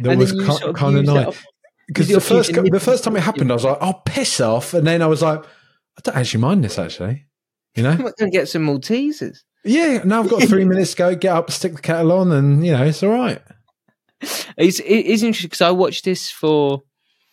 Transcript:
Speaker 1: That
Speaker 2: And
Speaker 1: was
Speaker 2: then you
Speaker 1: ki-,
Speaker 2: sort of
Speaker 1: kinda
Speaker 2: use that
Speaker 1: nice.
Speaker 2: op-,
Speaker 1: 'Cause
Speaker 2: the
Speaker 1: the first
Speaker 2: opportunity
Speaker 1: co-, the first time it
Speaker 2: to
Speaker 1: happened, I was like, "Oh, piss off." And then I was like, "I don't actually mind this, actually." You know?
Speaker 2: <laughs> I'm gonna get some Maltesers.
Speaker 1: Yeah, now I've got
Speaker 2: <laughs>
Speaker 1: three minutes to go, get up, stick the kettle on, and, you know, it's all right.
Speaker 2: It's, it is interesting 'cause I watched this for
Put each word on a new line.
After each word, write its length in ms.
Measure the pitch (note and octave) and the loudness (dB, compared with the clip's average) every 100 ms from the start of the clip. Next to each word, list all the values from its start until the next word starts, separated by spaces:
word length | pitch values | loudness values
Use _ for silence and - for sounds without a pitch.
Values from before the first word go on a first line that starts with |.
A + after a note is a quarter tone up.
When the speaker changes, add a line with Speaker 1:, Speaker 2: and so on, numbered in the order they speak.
Speaker 1:
That 100 | B2 | 2
Speaker 2:
And 80 | F#3 | 4
Speaker 1:
was 120 | F#3+ | 4
Speaker 2:
then 100 | F#3+ | 2
you 60 | F#3+ | -2
Speaker 1:
ki-, 60 | C#3+ | -2
Speaker 2:
sort 140 | - | -2
of 60 | E3+ | -2
Speaker 1:
kinda 220 | C#3 C#3 | 2 2
Speaker 2:
use 60 | C#3+ | 4
that 60 | |
Speaker 1:
nice. 120 | C#3+ A#2+ | 2 0
Speaker 2:
op-, 60 | - - _ _ _ - | -6 -16 _ _ _ -8
Speaker 1:
'Cause 140 | D#3 F3+ | -2 2
Speaker 2:
the 60 | |
Speaker 1:
the 60 | G3 | 2
first 300 | - A#3+ G3 | 4 2 2
Speaker 2:
opportunity 200 | E3+ F#3 | 2 2
Speaker 1:
co-, 80 | F#3+ | 2
the 60 | |
first 200 | A#3+ B3+ | 2 0
time 100 | A3+ | 0
it 60 | G#3+ | -2
Speaker 2:
to 40 | |
Speaker 1:
happened, 260 | E3+ - B2+ | -2 0 0
I 40 | |
was 100 | A#2 | 0
like, 140 | C3 C#3 | 0 -2
"Oh, 140 | F3+ F3+ | -4 -4
piss 360 | - C#4 B3 - | -6 -4 -4 -2
off." 340 | A#2 A#2 - | 0 -2 -2
And 120 | F3 D#3 | 0 0
then 160 | E3+ | 2
I 40 | D#3+ | 2
was 160 | D3 | 2
like, 200 | D#3+ D3+ | 0 -2
"I 560 | - _ _ _ _ _ | -8 _ _ _ _ _
don't 140 | - C3+ | -6 -2
actually 240 | A#2+ A2+ | -2 0
mind 220 | B2+ G3 | 2 2
this, 140 | A2 - | 0 -4
actually." 460 | E2+ - F#2 C#3 _ _ _ _ _ A#2 | -8 -6 -6 -8 _ _ _ _ _ -2
You 80 | |
know? 60 | B2+ | 0
Speaker 2:
<laughs> 20 | |
I'm 200 | E3+ B3 - | 0 -2 -4
gonna 120 | G3+ | -2
get 180 | F3+ D#3+ | 0 0
some 180 | E3 D3+ | -2 -2
Maltesers. 760 | C#3 C#3 A#3 D4 D4+ A2+ - _ _ | -2 -2 -2 -2 -6 -10 -14 _ _
Speaker 1:
Yeah, 380 | G#3 D4 E4 A#3+ | -2 0 2 0
now 160 | F#3 A3+ | 0 0
I've 60 | G3 | 2
got 140 | A#3 | 2
Speaker 2:
<laughs> 60 | A3 | 4
Speaker 1:
three 160 | F#3+ | 4
minutes 260 | F#3 F#3+ F3+ | 2 2 -2
to 40 | - | 0
go, 180 | F3+ F#3 | -2 0
get 180 | F#3 | 0
up, 160 | E3+ E3 | 0 -2
stick 240 | - F#3 | -6 -6
the 60 | D#3 | -8
kettle 300 | - E3 D#3+ | -4 0 2
on, 180 | F#3 F#3 | 2 2
and, 320 | C#3+ C#3+ C#3+ | 2 4 2
you 80 | F3 | 2
know, 120 | C3 | 2
it's 180 | D3 D3 | 0 0
all 80 | G3+ | 0
right. 300 | A#3+ A#3 - _ - _ _ _ _ _ - D4 - - - | 0 -2 -6 _ -20 _ _ _ _ _ -16 -10 -10 -8 0
Speaker 2:
It's, 240 | F3 - | 0 0
it 260 | D#3 G#3+ F3 | 0 0 2
is 160 | G#3+ | 0
interesting 280 | A#3 G#3+ F3 | 0 -4 -6
'cause 100 | - | 0
I 100 | F3 | 0
watched 340 | F#3 F3+ F#3 | 2 0 -2
this 260 | F#3+ F3+ - | -6 -6 -8
for 520 | - D#3 D3+ C#3+ C#3 _ _ _ _ _ | -4 0 2 2 -2 _ _ _ _ _